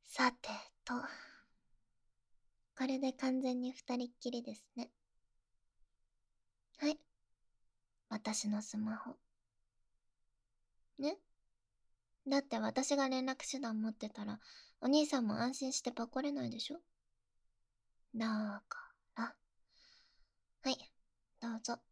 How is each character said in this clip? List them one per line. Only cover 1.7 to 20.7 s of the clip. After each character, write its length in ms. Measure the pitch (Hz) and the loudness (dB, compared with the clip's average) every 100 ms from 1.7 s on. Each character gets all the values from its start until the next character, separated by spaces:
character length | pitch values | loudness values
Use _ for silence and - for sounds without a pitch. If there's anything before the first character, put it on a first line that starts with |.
| _ _ _ _ _ _ - _ _ _ - | _ _ _ _ _ _ -20 _ _ _ -2
こ 100 | 262 | 0
れ 120 | 262 | 2
で 140 | 269 | 0
完 280 | 262 262 262 | 0 0 2
全 180 | 262 247 | 2 0
に 100 | 247 | -2
二 260 | 254 - 247 | -6 -4 -2
人 120 | 240 | -4
っ 20 | _ | _
き 120 | 247 | -4
り 100 | 240 | -4
で 140 | 233 214 | -6 -12
す 100 | - - | -12 -10
ね。 160 | 240 _ _ _ _ _ _ _ _ _ - _ _ _ _ _ _ _ _ - | -10 _ _ _ _ _ _ _ _ _ -20 _ _ _ _ _ _ _ _ -2
は 120 | 294 | 0
い。 100 | 302 _ _ _ _ _ _ _ _ _ _ _ | 0 _ _ _ _ _ _ _ _ _ _ _
私 380 | 214 214 214 208 | -6 -2 -2 0
の 140 | 208 | 0
ス 160 | 214 214 | -2 -2
マ 200 | 214 220 | -2 -2
ホ。 200 | 240 - _ _ _ _ _ _ _ _ _ _ _ _ _ _ _ _ _ - | -8 -12 _ _ _ _ _ _ _ _ _ _ _ _ _ _ _ _ _ -4
ね？ 200 | 277 392 _ _ _ _ _ _ _ _ _ _ 269 | -2 -2 _ _ _ _ _ _ _ _ _ _ 2
だ 120 | 277 | 2
っ 40 | |
て 160 | 277 226 | 2 0
私 360 | 214 254 262 277 | 2 2 4 4
が 140 | 262 | 4
連 160 | 262 262 | 2 0
絡 240 | 262 - | -2 -4
手 100 | 269 | -4
段 220 | 254 220 | -2 0
持 80 | 220 | -2
っ 40 | |
て 160 | 220 214 | -2 -8
た 140 | - | -6
ら、 160 | 208 214 - - - _ | -6 -6 -10 -20 -20 _
お 60 | 247 | 6
兄 200 | 294 294 | 8 8
さ 120 | 277 | 4
ん 80 | 226 | 4
も 120 | 214 | 2
安 160 | 240 269 | 0 0
心 180 | 262 | -2
し 80 | 269 | -2
て 100 | - | -2
パ 160 | 240 233 | -4 -2
コ 140 | 262 | 0
れ 100 | 294 | 0
な 140 | 285 240 | 0 -2
い 40 | |
で 100 | 226 | -4
し 120 | - | -6
ょ？ 80 | 339 _ _ _ _ _ _ _ _ _ _ _ _ _ 226 | -8 _ _ _ _ _ _ _ _ _ _ _ _ _ -2
だ 120 | 226 214 214 202 _ | 0 2 0 -4 _
か 260 | - - _ _ - | -14 -14 _ _ -4
ら。 200 | 233 - _ _ _ - - - _ _ - _ _ _ | -4 -6 _ _ _ -20 -20 -20 _ _ -20 _ _ _
は 100 | 269 | -2